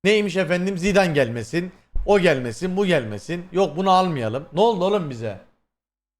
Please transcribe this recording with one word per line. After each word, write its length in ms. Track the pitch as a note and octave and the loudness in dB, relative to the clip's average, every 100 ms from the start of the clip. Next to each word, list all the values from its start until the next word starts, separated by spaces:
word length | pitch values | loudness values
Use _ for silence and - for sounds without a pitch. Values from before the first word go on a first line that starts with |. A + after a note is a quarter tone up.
Neymiş 320 | F#3+ G#3+ G#3 F3 | 4 2 2 -2
efendim? 420 | E3 F3 F#3 F#3+ | 0 0 -2 -2
Zidane 340 | F#3+ G3 F#3 | 2 2 2
gelmesin, 600 | C#3+ A#2+ A#2 A2 E3 F3+ - _ - - | 2 0 -2 -6 -6 -6 -14 _ -4 2
o 120 | G3+ | 4
gelmesin, 560 | F3+ C3+ B2 A2 F#3 F#3 | 4 2 -2 -6 -4 -2
bu 100 | G3+ | 0
gelmesin. 640 | D#3+ A2 G#2 - F3 F3+ | 0 -2 -10 -8 -10 -6
Yok 240 | F3 F#3+ C#3+ | -2 -2 0
bunu 140 | F#3+ | 2
almayalım. 580 | F#3 F#3 D3 A2 B2 D#3 | 4 2 -2 -4 -4 -6
Ne 80 | D#3 | 0
oldu 240 | A3+ G#3 | 2 2
oğlum 260 | F#3 G#3 D#3 | 0 0 -2
bize? 340 | A#2+ A2+ F#2 - _ _ _ _ _ _ | -8 -8 -10 -18 _ _ _ _ _ _